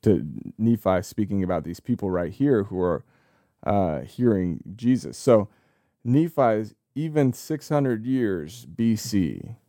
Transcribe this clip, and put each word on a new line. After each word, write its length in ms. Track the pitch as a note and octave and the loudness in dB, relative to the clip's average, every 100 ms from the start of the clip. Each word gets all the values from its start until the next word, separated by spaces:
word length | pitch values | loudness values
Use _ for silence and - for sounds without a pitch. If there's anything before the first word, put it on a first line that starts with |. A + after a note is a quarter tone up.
to 260 | - F2+ D2+ - - - | 4 2 0 -10 -14 -2
Nephi 460 | A2+ A2+ G2 F#2 | 0 2 2 0
speaking 400 | F#2 - G#2 G2+ | -2 -4 -2 0
about 200 | F#2 F2 | 0 -2
these 160 | D#2 F2 | -4 -12
people 300 | - A#2+ G2+ | -6 -4 -2
right 220 | F2+ E2+ | -2 -4
here 320 | G2+ C#3+ A#2 | 0 2 2
who 180 | G2+ F#2 | 0 -2
are, 240 | F2+ E2 - _ _ _ _ _ | 0 -2 -6 _ _ _ _ _
uh, 380 | - G2+ F2+ D2 | -2 0 0 -2
hearing 600 | - - B2 G2+ F2+ D#2+ - G2+ | -8 0 2 2 0 -4 -10 -4
Jesus. 400 | A#2+ B2+ C2 - | 0 0 -2 -4
So 320 | - A#2 G2+ _ _ _ _ _ | 4 4 4 _ _ _ _ _
Nephi 380 | A#2+ C3 E3 D#3 | 0 2 2 2
is 340 | B2 G#2+ G#2+ _ _ - | 2 2 -4 _ _ -6
even 380 | D#3+ D3+ C3+ | -2 2 2
six 360 | A#2+ - D#3 - | 0 -6 -8 -2
hundred 360 | D3 C#3 A2+ A#2 | 0 0 -2 -2
years 600 | C3 A2+ F#2 D2+ A#2+ A#2+ | -2 0 -2 -6 -14 -16
B 300 | E2+ A2+ A2 | -2 0 2
C 600 | - G2+ E2 G1+ G1+ A2+ | 0 0 0 -2 -12 -16